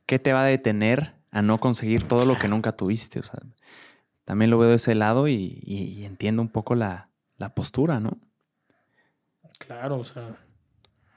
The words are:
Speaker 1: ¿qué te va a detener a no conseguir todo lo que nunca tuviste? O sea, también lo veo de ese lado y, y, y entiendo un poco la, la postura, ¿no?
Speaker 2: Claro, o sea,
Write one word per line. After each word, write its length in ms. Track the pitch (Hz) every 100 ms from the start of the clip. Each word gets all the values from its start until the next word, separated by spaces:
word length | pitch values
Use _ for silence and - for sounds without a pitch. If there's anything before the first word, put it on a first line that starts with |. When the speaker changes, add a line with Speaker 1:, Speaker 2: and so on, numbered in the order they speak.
| -
Speaker 1:
¿qué 140 | 131
te 140 | 135
va 100 | 131
a 40 | 135
detener 680 | 131 127 107 107 127 151 - _
a 100 | 110
no 180 | 104 110
conseguir 440 | 131 117 110 113
todo 220 | - 120 127
lo 120 | 127
que 100 | 101
nunca 280 | 107 110 -
tuviste? 440 | 95 113 - -
O 40 |
sea, 160 | - - 117 - _ - - _ _ _ -
también 260 | 95 110
lo 60 | 117
veo 120 | 117
de 60 | 117
ese 200 | - 110
lado 320 | 107 120 147
y, 320 | 123 92 -
y, 200 | - 98
y 220 | 85 95 101
entiendo 360 | 95 104 110
un 80 | 117
poco 260 | 113 104 120
la, 340 | 107 90 - _ _ _
la 180 | 98 -
postura, 440 | - - 151 139
¿no? 160 | 110 - _ _ _ _ _ _ _ _ _ _ _ _ _ -
Speaker 2:
Claro, 400 | - 120 131 139
o 40 |
sea, 320 | 120 - 117 110 _ _ _ _ _ _ _